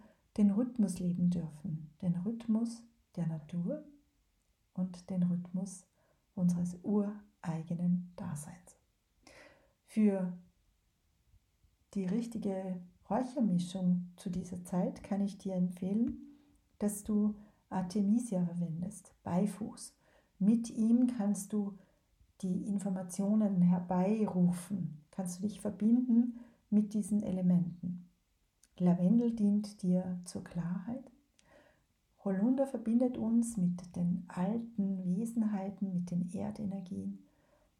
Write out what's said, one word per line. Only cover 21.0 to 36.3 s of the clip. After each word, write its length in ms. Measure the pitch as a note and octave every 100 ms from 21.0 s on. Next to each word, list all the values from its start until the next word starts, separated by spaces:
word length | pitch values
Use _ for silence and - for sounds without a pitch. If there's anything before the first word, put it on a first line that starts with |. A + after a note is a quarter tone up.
| B3
kannst 440 | - G3+ G3 -
du 240 | G#3+ G3+ - - _ _ _ _ -
die 240 | F#3 F#3 -
Informationen 920 | G3+ G3+ F#3 F#3 - G3 G#3+ G3+ F#3
herbeirufen, 1400 | F3 F3+ - F3+ F#3+ A3 G3 F3+ F3 - - G3 D#3 - -
kannst 280 | - F3+ -
du 40 |
dich 180 | G#3 -
verbinden 800 | G#3 - G#3+ B3 B3+ A#3 B3+ - - _ -
mit 240 | G#3 G#3+
diesen 280 | G#3+ F#3 G#3
Elementen. 840 | - F#3 F3+ F3 - - F3+ F3+ - _ _ _ _ _ _ -
Lavendel 540 | F3+ E3+ F3+ A#3 A#3+
dient 500 | A#3 G3+ G#3 G#3 -
dir 360 | F3+ F3+ F#3 F3+
zur 180 | F3 G3+
Klarheit. 680 | F3+ F3 E3 G3+ A#3 C4 - - _ _ _ - _ _ _ _ _ _
Holunder 420 | G3+ F#3+ A3+ C4+ C4+
verbindet 520 | A3+ A3 A#3+ B3+ B3
uns 380 | A3 A#3 A3+ -
mit 380 | F3 - - F3+
den 280 | F3 - -
alten 760 | - F#3+ A#3 - - G3 F#3+
Wesenheiten, 880 | F3+ F#3 A#3 A#3+ G#3+ G3+ G3 - F#3+
mit 180 | F3 F3
den 200 | F3 F3+